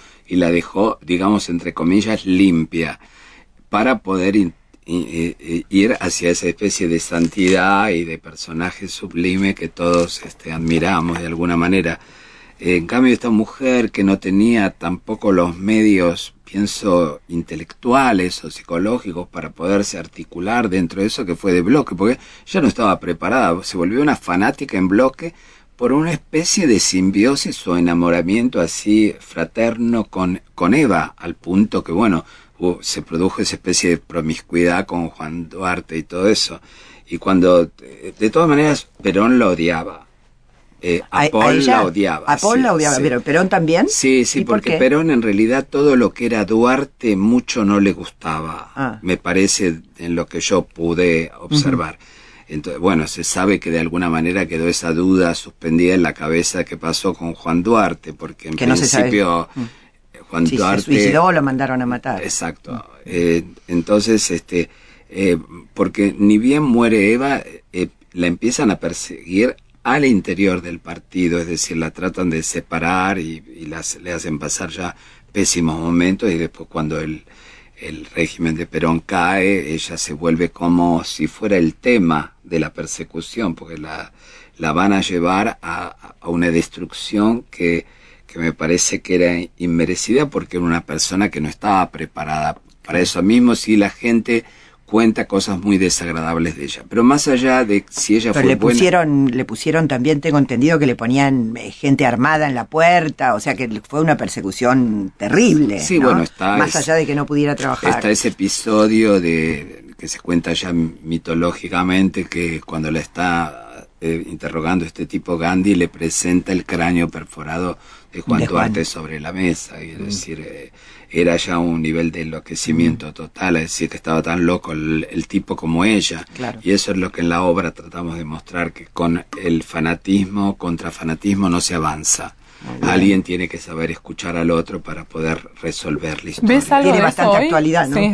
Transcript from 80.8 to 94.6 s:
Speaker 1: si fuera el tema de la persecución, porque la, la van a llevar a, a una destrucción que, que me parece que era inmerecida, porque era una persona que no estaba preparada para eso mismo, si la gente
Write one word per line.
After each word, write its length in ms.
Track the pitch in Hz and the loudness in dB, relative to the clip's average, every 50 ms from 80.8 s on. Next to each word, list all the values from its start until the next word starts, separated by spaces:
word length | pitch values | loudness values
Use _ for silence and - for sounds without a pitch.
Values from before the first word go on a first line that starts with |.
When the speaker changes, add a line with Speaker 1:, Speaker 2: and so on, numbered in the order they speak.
| 87 87 85 82 85 | 4 4 2 0 -2
Speaker 1:
si 240 | - - - 78 | -6 -6 -4 -6
fuera 300 | 78 - - 110 104 101 | -6 -4 -4 -2 0 2
el 180 | 90 82 80 78 | 2 2 0 -2
tema 580 | - - 127 123 113 90 82 80 76 76 - - _ - | -2 0 2 2 2 2 2 0 0 -4 -8 -14 _ -12
de 140 | - 85 80 | -6 -4 -4
la 140 | 78 78 - | -4 -6 -8
persecución, 800 | - 80 - - - 82 - - 82 80 - - 113 113 90 82 | -12 -12 -10 -10 -12 -12 -12 -12 -12 -12 -10 -8 -6 -4 -4 -6
porque 240 | - 82 82 82 | -8 -12 -16 -14
la, 340 | 78 76 76 78 80 78 - _ _ - - - - - - _ | -14 -12 -12 -12 -12 -14 -16 _ _ -20 -20 -20 -20 -20 -20 _
la 140 | - 82 80 | -6 -4 -2
van 200 | 76 85 95 101 | 2 2 4 4
a 100 | 101 95 | 4 2
llevar 580 | 90 - 95 87 85 87 92 95 104 - - - | 2 0 0 0 0 2 2 2 0 -2 -4 -8
a, 540 | - 85 82 85 90 82 - _ - - - _ | -10 -10 -8 -8 -10 -12 -14 _ -20 -20 -20 _
a 100 | - 85 | -8 -4
una 200 | 85 85 87 87 | -2 0 0 2
destrucción 920 | 82 85 82 - - 95 90 78 - - - - - 104 104 110 117 120 123 - | 2 0 0 -2 -6 -12 -12 -12 -12 -12 -10 -4 -2 0 2 2 0 -2 -6 -10
que, 340 | - - 90 85 85 82 - - - _ - - - _ _ | -8 -4 -2 -2 -2 -2 -4 -8 -18 _ -20 -20 -20 _ _
que 140 | - - 85 | -16 -8 -6
me 140 | 82 82 80 | -4 -4 -4
parece 480 | - 80 80 87 87 - - - 80 | -2 -2 0 0 0 0 -2 -4 -6
que 140 | - - 92 | -4 0 2
era 320 | 87 87 87 87 87 90 - _ | 2 2 2 0 -2 -6 -8 _
inmerecida, 720 | - 87 87 85 82 85 90 90 - - - 110 139 151 143 | -6 -4 -2 0 0 0 0 -2 -4 -2 0 2 2 0 0
porque 260 | - 92 87 - - | -4 -6 -6 -6 -6
era 80 | 87 87 | -4 -2
una 160 | 85 82 85 - | 0 0 -2 -2
persona 460 | - 76 80 - - 92 92 104 95 | -4 -6 -4 -4 -2 0 0 -2 -2
que 120 | - - | -2 -4
no 60 | 76 76 | -6 -6
estaba 420 | - - - 104 98 95 90 - | -6 -4 -2 0 2 2 0 -2
preparada 640 | - - 80 78 - 80 76 76 78 78 76 78 85 - _ _ _ _ - | -4 -10 -12 -12 -10 -10 -8 -6 -4 -4 -4 -4 -6 -8 _ _ _ _ -10
para 180 | - 80 87 | -4 -2 0
eso 200 | 90 85 - 90 | 0 0 0 0
mismo, 320 | 87 101 113 123 123 120 117 | 2 4 6 6 6 4 4
si 220 | - - 107 110 | 2 2 2 4
la 140 | 104 101 98 | 4 4 2
gente 540 | - - 117 120 117 117 107 - 117 117 - - - - | 0 -4 -2 0 0 0 0 0 -2 -2 -2 -6 -16 -20